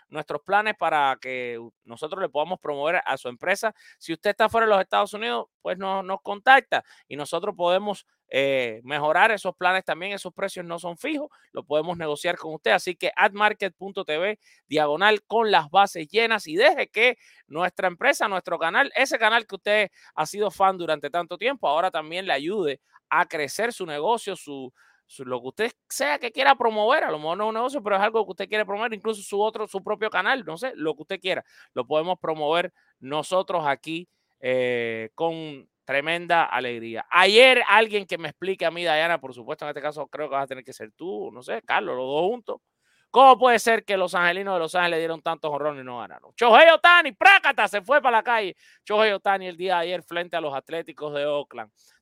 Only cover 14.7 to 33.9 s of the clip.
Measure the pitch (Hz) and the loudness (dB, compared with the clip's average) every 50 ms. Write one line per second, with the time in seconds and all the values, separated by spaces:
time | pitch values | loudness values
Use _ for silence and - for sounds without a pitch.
14.7 | 139 151 151 147 147 165 196 214 214 202 - - 196 226 226 214 190 170 151 147 | 0 2 2 2 2 2 2 2 2 2 -2 -2 -2 0 2 4 4 2 2 4
15.7 | 170 196 202 196 - 170 156 - 190 220 233 226 226 202 - 160 151 185 254 320 | 4 4 4 4 0 -6 -12 -4 0 0 0 2 0 -2 -4 -4 0 4 4 4
16.7 | 349 262 - - - 208 233 247 233 - _ _ _ _ _ _ 139 160 180 185 | 4 2 -2 -4 0 2 2 2 0 -2 _ _ _ _ _ _ -6 -4 -4 -4
17.7 | - - 190 180 175 - 214 269 285 - 269 208 196 180 - 185 175 147 165 165 | -2 -2 -4 -4 -2 0 0 0 0 0 0 -2 -2 -4 -4 -4 -4 -2 -2 0
18.7 | 190 247 277 - - 220 262 254 277 226 226 214 226 233 220 - 196 185 - 208 | 2 0 0 0 0 0 0 0 0 2 2 2 2 2 -2 -4 -12 -8 -2 0
19.7 | 208 214 202 180 _ _ - - _ - 156 - - 208 208 190 - - 196 190 | 0 0 0 -2 _ _ -20 -8 _ -6 -6 -4 -4 -4 -4 -2 0 2 2 2
20.7 | 190 175 170 156 156 147 143 143 - 175 170 165 180 170 208 254 277 - - 147 | 2 0 -2 -4 -4 -4 -4 -4 -4 -4 -4 -6 -8 -6 -4 -4 -4 -2 -2 0
21.7 | 143 160 180 185 - 160 156 156 170 185 196 180 147 139 147 170 214 214 170 143 | 0 0 0 0 -2 -4 -8 -8 -8 -8 -4 -2 -2 -2 -2 -4 -4 -2 -2 -2
22.7 | 131 - _ _ _ _ _ _ 151 165 175 - - 156 147 131 - - 220 240 | -4 -6 _ _ _ _ _ _ 0 0 0 0 -2 -4 -4 -4 -4 -4 -4 -4
23.7 | 226 - 185 160 147 147 156 208 240 226 - 202 185 - - 147 143 135 131 127 | -4 -8 -10 -8 -6 -2 0 0 0 0 -2 -8 -12 -12 -12 -14 -12 -12 -12 -14
24.7 | - _ _ _ _ _ _ _ - - 131 123 127 120 120 131 - - 214 240 | -16 _ _ _ _ _ _ _ -20 -16 -10 -8 -8 -8 -8 -10 -6 -6 -6 -6
25.7 | - _ _ - - - 269 294 294 - 254 233 - - 269 277 262 254 240 226 | -6 _ _ -12 -6 -4 -2 -2 -2 -4 -6 -6 -4 2 2 4 4 4 2 0
26.7 | 220 214 208 226 285 311 339 247 156 151 151 160 175 196 214 220 220 220 247 269 | 0 2 2 2 2 2 0 -2 -4 -4 -4 -4 -4 -2 -4 -4 -2 -2 -4 -4
27.7 | 269 285 202 208 196 190 208 226 220 226 202 190 180 - 196 190 214 214 208 185 | -4 -6 -2 -2 0 2 2 2 0 0 -2 -2 -6 -10 -8 -4 -2 -2 -2 -2
28.7 | 202 208 226 240 220 196 - 185 180 202 190 - 202 196 208 220 214 214 220 - | -4 -6 -6 -6 -6 -6 -6 -6 -6 -6 -8 -6 -2 -2 -2 -2 -2 -4 -8 -8
29.7 | - 190 175 202 208 - 214 208 - 185 190 226 269 262 185 156 160 175 240 262 | -8 -8 -6 -6 -4 -4 -4 -2 -2 -2 0 0 -2 -2 -4 -8 -10 -10 -10 -10
30.7 | - - 151 160 147 147 151 - 190 180 - 185 165 135 - _ _ - - _ | -8 -6 -6 -6 -6 -6 -8 -10 -10 -6 -4 -4 -4 -4 -6 _ _ -20 -20 _
31.7 | - 127 120 120 151 151 165 180 185 - - 160 156 156 147 147 160 170 175 180 | -8 -8 -4 0 0 0 0 0 -4 -4 -4 -6 -4 -2 -2 0 0 0 -2 -4
32.7 | - _ _ _ _ _ 123 131 147 156 147 - 185 185 190 - 185 170 156 143 | -8 _ _ _ _ _ -10 -6 -6 -6 -4 -2 -2 -2 -2 -2 -2 -2 0 -2
33.7 | 135 - - 160 | -2 -2 -6 -8